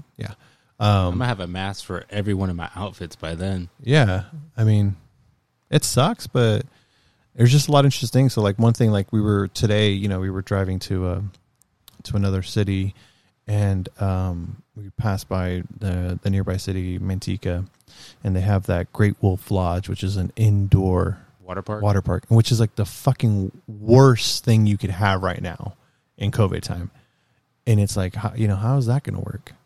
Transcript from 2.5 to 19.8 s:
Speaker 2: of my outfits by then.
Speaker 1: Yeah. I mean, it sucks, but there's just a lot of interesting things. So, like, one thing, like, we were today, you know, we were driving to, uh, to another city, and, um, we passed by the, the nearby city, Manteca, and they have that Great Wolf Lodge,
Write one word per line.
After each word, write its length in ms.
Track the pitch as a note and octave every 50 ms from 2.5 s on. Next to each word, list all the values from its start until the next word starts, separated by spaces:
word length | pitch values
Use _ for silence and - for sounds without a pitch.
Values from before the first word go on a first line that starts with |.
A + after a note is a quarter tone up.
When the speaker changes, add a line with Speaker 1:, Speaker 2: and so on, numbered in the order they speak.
Speaker 2:
of 60 | F2
my 120 | E2+ E2 - -
outfits 400 | F#2+ G2+ G2 - - F2+ D#2 -
by 180 | - - D#2+ E2
then. 360 | E2 F2+ G2 F#2+ F#2 F2 E2+ _ -
Speaker 1:
Yeah. 420 | C#3 A#2 C#3 D#3 B2 G2 F#2 G2 F#2+ - - D3+ C#3+ - - -
I 60 | A2
mean, 300 | G#2+ G#2+ G#2 G2+ G2+ G2 - - _ _ _ _ _ _ _ _ _ _ _ _ -
it 140 | - D#3 -
sucks, 420 | - - B2 C#3 F#3+ A#3 - -
but 400 | A2 - B2 A#2+ A2 G#2+ G#2 G#2+ - _ _ _ _ _ _ _ _ _ _ _ _ -
there's 160 | A#2+ A#2+ A#2+
just 180 | C3+ D3 C3+ -
a 40 |
lot 80 | D3 C#3+
of 60 | C#3
interesting 220 | C#3 - - B2 A2
things. 240 | - B2+ C3+ B2+ -
So, 80 | A2+
like, 160 | G#2 G2+ G2 G#2+
one 160 | A2+ A#2 A2+
thing, 160 | - A#2+ A2
like, 200 | G#2+ G2+ F#2+ -
we 120 | - G#2+
were 260 | G#2 G#2+ G#2 G2+ G2 G2
today, 440 | - - - G#2 G#2 G#2+ G#2+ G#2
you 140 | G2 G2 G2+
know, 140 | G2+ G2 F#2
we 80 | F#2+ G2
were 140 | F#2 F#2+
driving 360 | F#2+ - G#2 G2 G2 F#2+ F#2 F#2
to, 260 | - - G2 F#2 F#2
uh, 140 | F2+ F2+ G2 G2+ G2 - _ _ _ _ _ _ _ _ _ _ - _ - -
to 120 | - -
another 260 | G2+ G2 G2 F#2+ F#2+
city, 520 | F#2 - - A2 G2+ G2 G2 F#2+ F#2+ G2 - _ _ _ _ _ _ _ _ _ -
and, 420 | - G#2 G#2 G#2 G2 F#2+ F#2 F2+ - _ -
um, 600 | G#2 F#2+ F#2+ F#2 F#2 F#2 F2 E2+ E2+ F2 G2 - - _ -
we 140 | A2 G2+ G2
passed 400 | - - - G#2+ G2 G#2+ - -
by 320 | F#2 F#2 F2+ F2+ F2+ F2+ - - - -
the, 420 | G#2 F#2+ F2+ F2+ F2+ F2+ F2+ F2+
the 60 | - G2+
nearby 300 | G2 G2 F#2 F#2+ F#2 F#2
city, 400 | - G2 F#2+ F#2 F2+ F#2 F#2 F#2
Manteca, 680 | F#2+ F#2+ F#2 G2 - G2 G2 G#2 - F#2+ F2 F2 F#2+ - _ _ _ _ - - - - - _
and 140 | - G2 F#2
they 60 | F#2
have 240 | F#2+ G#2 G2+ F#2+ F#2+
that 260 | - F#2+ F2 F2+ -
Great 240 | - - G#2 G#2 - -
Wolf 280 | - G2 F2+ F#2 - -
Lodge, 380 | G2 F#2 F#2 F2 F2 F#2